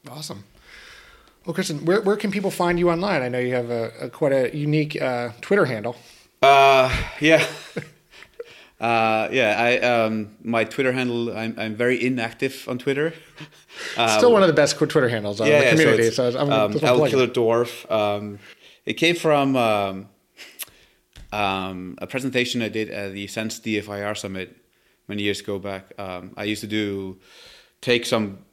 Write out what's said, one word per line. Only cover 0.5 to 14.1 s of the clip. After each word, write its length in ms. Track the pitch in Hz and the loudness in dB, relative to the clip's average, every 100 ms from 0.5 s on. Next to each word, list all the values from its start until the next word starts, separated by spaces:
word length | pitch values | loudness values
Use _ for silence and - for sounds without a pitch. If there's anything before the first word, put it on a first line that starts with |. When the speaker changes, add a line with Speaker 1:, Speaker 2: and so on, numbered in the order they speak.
| _ _ - - - - - _ _ - | _ _ -20 -20 -20 -20 -20 _ _ -8
Speaker 1:
Well, 80 | 165 | -6
Kristen, 280 | 185 147 160 | -4 -2 2
where, 160 | 202 | 2
where 140 | 196 208 | 2 0
can 140 | 160 | -2
people 220 | 202 196 | -2 -4
find 260 | - 175 175 | 0 0 2
you 140 | 175 | 2
online? 320 | 170 202 165 | 2 0 -2
I 60 | 127 | -2
know 100 | 123 | -2
you 160 | 123 127 | -2 -2
have 160 | 120 | -2
a, 200 | 117 113 - | -4 -4 -8
a 80 | 135 | -12
quite 200 | - 147 | -2 0
a 240 | 135 123 151 | 2 0 -2
unique, 460 | 147 151 151 - | 0 0 0 -4
uh, 280 | 135 123 120 110 | -4 -4 -6 -10
Twitter 240 | - 202 143 | -2 2 2
handle. 300 | 110 110 - - - _ _ | -2 -8 -10 -20 -20 _ _
Speaker 2:
Uh, 520 | 135 139 139 135 131 123 - - | 6 8 8 6 4 0 -4 0
yeah. 240 | 151 156 151 - - - | 4 4 4 -6 -14 -14
<laughs> 80 | - _ _ - - - - - - _ | -14 _ _ -20 -20 -20 -20 -20 -20 _
Uh, 480 | 117 117 110 110 104 | 0 2 2 0 0
yeah, 240 | 127 113 104 | 0 2 2
I, 200 | 117 123 | 2 2
um, 580 | 120 120 113 110 104 - | 2 2 0 -2 -8 -10
my 220 | - 117 110 | -4 -2 -2
Twitter 260 | - 131 | 0 -2
handle, 400 | 127 123 120 117 104 | 0 -4 -4 -6 -6
I'm, 180 | 113 110 | -8 -6
I'm 160 | 110 | -8
very 300 | 107 120 127 | -2 0 0
inactive 640 | 123 127 113 - 135 131 - | 0 -2 -6 -4 -6 -6 -10
on 100 | 123 | -6
Twitter. 340 | 139 139 160 160 - - 156 _ _ - - | -4 -2 -4 -6 -20 -20 -20 _ _ -14 -8
Speaker 1:
Still 320 | - 113 | -2 2